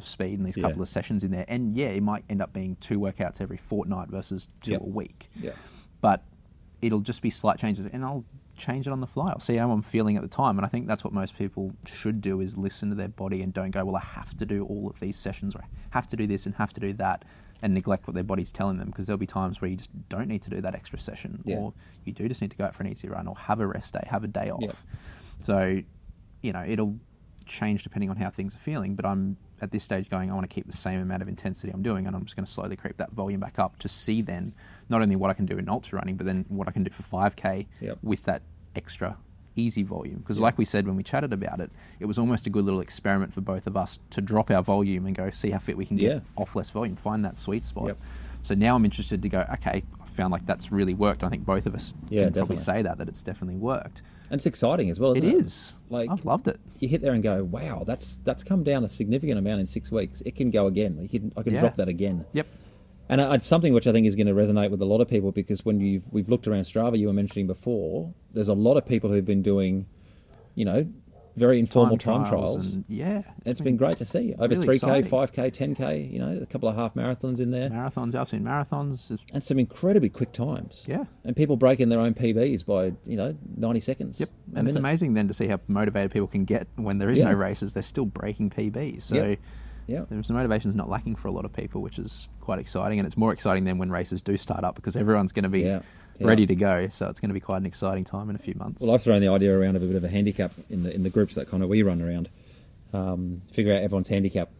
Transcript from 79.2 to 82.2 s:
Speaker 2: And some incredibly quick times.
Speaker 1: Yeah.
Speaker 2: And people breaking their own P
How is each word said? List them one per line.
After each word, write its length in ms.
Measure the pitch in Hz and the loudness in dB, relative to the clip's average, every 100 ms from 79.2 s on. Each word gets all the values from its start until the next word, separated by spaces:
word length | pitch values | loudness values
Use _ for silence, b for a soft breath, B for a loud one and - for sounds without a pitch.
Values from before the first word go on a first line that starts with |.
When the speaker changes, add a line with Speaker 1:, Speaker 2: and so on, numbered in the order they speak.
| - | -6
Speaker 2:
And 100 | 139 | -6
some 140 | - 135 | 0 2
incredibly 520 | 120 - 185 202 113 | 0 0 4 4 4
quick 220 | - 123 | 2 -4
times. 540 | - 131 - - - - | -2 -4 -4 -8 -12 -6
Speaker 1:
Yeah. 180 | 175 - - 113 | -6 -6 -8 -4
Speaker 2:
And 100 | 120 | 2
people 220 | 147 123 | 4 6
breaking 320 | 127 131 120 | 6 8 6
their 100 | 117 | 6
own 140 | 117 | 4
P 220 | 110 | 2